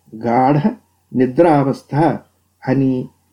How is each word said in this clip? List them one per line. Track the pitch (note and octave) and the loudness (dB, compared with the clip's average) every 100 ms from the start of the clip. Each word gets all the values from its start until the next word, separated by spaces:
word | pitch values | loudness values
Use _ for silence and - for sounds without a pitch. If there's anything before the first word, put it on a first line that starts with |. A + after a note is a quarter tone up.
| _ A2 | _ -8
గాఢ | A#2 A#2 C3 D3 G#3+ - _ _ _ | -2 0 2 2 -2 -6 _ _ _
నిద్రావస్థ | A#2+ B2+ B2+ E3+ D3 C3+ - - C#3 D#3+ G#2 - _ _ _ - | -2 0 2 4 4 0 -4 -6 -2 -2 -2 -10 _ _ _ -4
అని | C3 C3+ B2+ C3 _ _ | 0 0 -2 -8 _ _